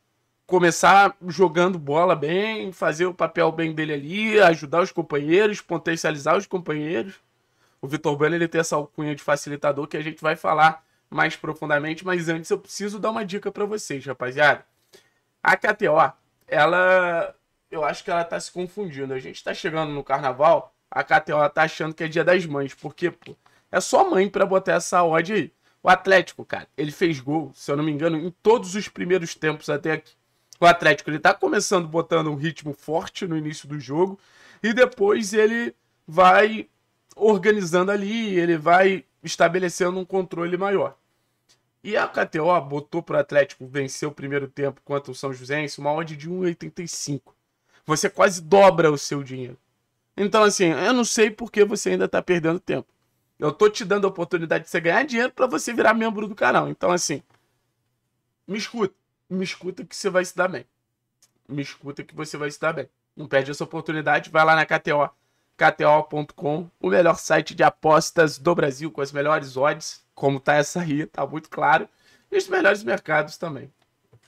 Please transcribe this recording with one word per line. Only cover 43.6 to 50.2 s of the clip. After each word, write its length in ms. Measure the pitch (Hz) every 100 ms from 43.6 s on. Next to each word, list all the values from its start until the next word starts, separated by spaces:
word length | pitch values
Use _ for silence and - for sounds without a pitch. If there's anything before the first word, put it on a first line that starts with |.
| 131
vencer 400 | 139 135 - 151
o 60 |
primeiro 380 | 147 139 143 135
tempo 320 | - 139 131
contra 280 | - 143 135
o 40 | 127
São 160 | 139
Joséense 480 | 123 127 151 143 -
uma 140 | 143
odd 200 | 156 160 151
de 120 | 160
um 140 | 185
e 40 | 180
oitenta 340 | 170 160 -
e 60 | 170
cinco. 440 | - - 139 _ _ _ _ _ _ -
Você 240 | 156 190
quase 320 | - 202 180
dobra 500 | 156 196 196 165 160
o 60 | 143
seu 260 | - 143
dinheiro. 340 | 131 131 123 - _ _ _ _ _
Então, 280 | -